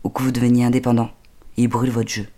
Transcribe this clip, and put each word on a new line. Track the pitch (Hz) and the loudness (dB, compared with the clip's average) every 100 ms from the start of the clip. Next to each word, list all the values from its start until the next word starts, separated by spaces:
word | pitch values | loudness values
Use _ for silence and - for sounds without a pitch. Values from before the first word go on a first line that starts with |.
ou | 95 | -6
que | - | -2
vous | 131 | -2
deveniez | 120 120 120 120 | 2 2 4 4
indépendant, | 127 123 117 120 - - - - - | 0 2 0 0 -8 -20 -20 -10 -2
ils | 120 | 0
brûlent | 113 127 | 0 -2
votre | 117 110 | -2 -4
jeu. | - 101 | -6 -10